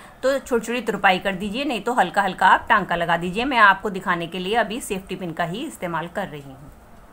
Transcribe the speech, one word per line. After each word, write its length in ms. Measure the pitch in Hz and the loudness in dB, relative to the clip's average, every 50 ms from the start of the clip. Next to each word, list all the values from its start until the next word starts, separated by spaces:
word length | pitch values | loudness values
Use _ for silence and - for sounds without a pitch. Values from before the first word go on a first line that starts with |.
| - - - - - | -20 -20 -12 -2 0
तो 140 | 262 277 269 | 0 0 0
छोटी 260 | - - 240 233 226 | -2 -2 -2 -2 -2
छोटी 160 | - 247 254 | -2 -4 -4
तुरपाई 380 | 233 226 208 196 196 196 185 185 | -2 -2 -2 2 4 4 4 4
कर 140 | 185 202 190 | 0 -4 -4
दीजिए, 300 | 175 208 208 202 254 285 | -4 -4 -6 -4 -4 -4
नहीं 180 | 302 247 208 | -4 -4 -4
तो 120 | - 233 240 | -4 -2 2
हल्का 280 | 233 190 175 - 208 | 2 2 2 2 0
हल्का 260 | 196 190 180 - 190 185 | 0 0 0 2 4 6
आप 180 | 185 - - - | 6 4 4 4
टांका 260 | 233 208 180 - 175 | 2 2 2 0 -2
लगा 220 | 170 170 165 170 170 | -2 0 0 0 0
दीजिए। 280 | 170 185 175 214 240 | -2 -4 -4 -2 -2
मैं 120 | 285 269 233 | 0 4 6
आपको 320 | 214 196 190 190 - 214 | 8 8 8 6 2 -6
दिखाने 380 | 185 190 185 208 180 170 170 160 | -6 -4 -2 -2 -2 -2 -2 -6
के 120 | 170 185 | -6 -6
लिए 160 | 180 185 214 | -4 -2 0
अभी 240 | 240 214 190 214 240 | 0 0 -2 -4 -8
safety 340 | - - 202 190 190 - 190 | -8 -6 -8 -8 -8 -10 -10
pin 180 | - 196 170 156 | -10 -8 -8 -4
का 100 | - 175 | -4 -4
ही 180 | 160 175 220 302 | -4 -4 -8 -8
इस्तेमाल 440 | 294 - - - 175 170 160 160 175 | -10 -10 -8 -8 -6 -4 -4 -6 -6
कर 180 | 175 214 190 147 | -6 -8 -8 -8
रही 140 | 151 147 135 | -10 -14 -16
हूँ। 280 | 139 131 131 147 131 - - - - - - - - | -16 -20 -20 -20 -20 -20 -20 -20 -20 -20 -20 -20 -20